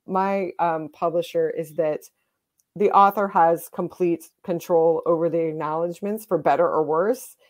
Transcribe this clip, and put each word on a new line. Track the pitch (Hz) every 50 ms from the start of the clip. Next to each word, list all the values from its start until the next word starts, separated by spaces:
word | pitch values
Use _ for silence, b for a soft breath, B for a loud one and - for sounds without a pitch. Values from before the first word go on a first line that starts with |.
| _
my, | - 190 185 190 196 196 196 190 - - -
um, | 170 170 160 160 156 151
publisher | _ - 180 170 156 175 165 - - 170 160 156
is | - - 165 151 151
that | 165 160 151 151 - - - _ _ _ _ _ _ _ _ _ _ _ _ -
the | 170 208 -
author | - 196 202 196 196 220 202
has | 196 - 190 165 165 170 165 - -
complete | - - 180 165 - - 185 175 170 160 - - _ _ -
control | - 175 165 - - 180 165 160 165 160 156 -
over | 160 170 160 170 170
the | 156 170 165
acknowledgements, | 160 156 156 151 151 156 160 170 175 170 - 202 202 214 220 214
for | - 185
better | 160 147 165 139 139 175
or | - - 156 160
worse. | 143 156 160 185 214 262 254 - - - _ _